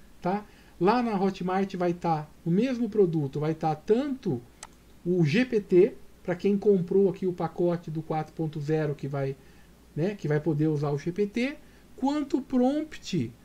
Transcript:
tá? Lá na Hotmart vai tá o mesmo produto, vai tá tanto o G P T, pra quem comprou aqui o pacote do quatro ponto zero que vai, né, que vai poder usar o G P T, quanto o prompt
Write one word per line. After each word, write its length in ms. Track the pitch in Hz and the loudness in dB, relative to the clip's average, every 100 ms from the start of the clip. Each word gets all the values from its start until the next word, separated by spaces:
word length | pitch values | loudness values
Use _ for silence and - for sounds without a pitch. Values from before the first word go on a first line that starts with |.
| - - | -20 -8
tá? 240 | 175 202 - - - - | -4 -4 -6 -20 -16 0
Lá 240 | 175 247 | 2 2
na 180 | 233 196 | 0 0
Hotmart 540 | 196 185 180 185 196 180 | 0 -2 -2 -2 -2 -2
vai 180 | 180 | -2
tá 360 | 175 170 156 151 - 165 | -2 -2 -2 -4 -8 0
o 40 | |
mesmo 400 | 180 262 240 233 | 2 2 0 0
produto, 520 | 208 185 160 139 147 | 2 2 2 -2 -2
vai 120 | 151 | -4
tá 220 | 156 160 151 | -2 -2 -2
tanto 640 | - 226 294 262 190 120 - - - - - - 175 | 0 0 0 -4 -4 -4 -6 -20 -20 -20 -20 -8 0
o 200 | 180 156 | 2 4
G 180 | 185 | 2
P 160 | 254 220 | 2 -2
T, 360 | 196 180 226 - - - | 4 6 6 2 -18 -10
pra 140 | - 175 | -6 -2
quem 220 | 202 202 | 0 2
comprou 520 | 208 190 175 190 196 | 4 2 2 2 2
aqui 160 | 175 185 | 2 -4
o 80 | |
pacote 560 | 175 165 - 175 170 170 | -4 -4 -2 0 -2 -4
do 140 | 156 | -8
quatro 280 | 151 156 156 | -6 -6 -6
ponto 280 | - 160 151 | -6 -6 -4
zero 320 | 143 156 151 | -2 0 0
que 140 | 143 139 | -4 -6
vai, 280 | 143 135 135 - - - - - 147 | -4 -4 -6 -14 -20 -20 -20 -10 -4
né, 180 | 180 | -4
que 140 | 208 147 | -2 -2
vai 120 | 151 | 0
poder 280 | 165 151 156 | 0 2 2
usar 240 | 147 147 | 0 -2
o 60 | 143 | -2
G 120 | 170 | -2
P 140 | 180 208 | -2 -2
T, 320 | 233 254 302 - - - - | 0 -2 -4 -16 -20 -20 -4
quanto 420 | 269 302 285 285 | -2 0 0 -2
o 40 | |
prompt 920 | 262 254 247 302 311 - - 175 113 - | 0 2 2 0 -4 -10 -4 -4 -4 -8